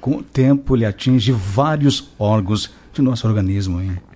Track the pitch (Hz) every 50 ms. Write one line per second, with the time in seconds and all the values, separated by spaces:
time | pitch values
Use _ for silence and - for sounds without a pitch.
0 | - 127 147 - - - - 135 127 135 139 139 - - 131 120 113 107 101 -
1 | - 131 127 127 98 123 131 110 95 98 98 123 139 156 156 151 143 139 - -
2 | - - - - 107 104 107 110 95 92 107 104 - - - - - - - -
3 | 139 131 127 113 - 113 107 104 98 92 98 101 98 92 87 87 95 95 92 90
4 | - - -